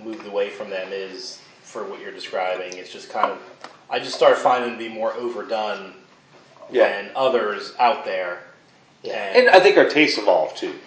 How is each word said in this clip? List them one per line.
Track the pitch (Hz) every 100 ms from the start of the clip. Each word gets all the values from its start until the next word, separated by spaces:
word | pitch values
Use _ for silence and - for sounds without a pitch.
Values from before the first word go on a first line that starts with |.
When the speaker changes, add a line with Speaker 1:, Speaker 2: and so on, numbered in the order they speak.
Speaker 1:
moved | 110 104 101
away | 101 101
from | - 101
them | 95 92
is | 98 95 95 - - - -
for | - 113
what | 98 95
you're | 95
describing. | - - 101 92 90 90 92
It's | 90
just | 101 -
kind | 113 98
of, | 90 - - - - -
I | 127
just | 135 -
started | 151 123
finding | 139 123 123
them | 113
to | 113
be |
more | - 110
overdone | 120 120 104 92 110 107 98 95 - - _ _ - - - -
Speaker 2:
Yeah. | - - 101
Speaker 1:
than | 104 131
others | 131 123 104 98 - -
out | 120 113 110
there. | 95 90 87 - - _ _ _ _
Speaker 3:
Yeah. | - - 98 95
Speaker 1:
And | 170
Speaker 2:
And |
I | 185
think | 196 170
our | 123
tastes | 147 147 117
evolved | 104 85 76 -
too. | - -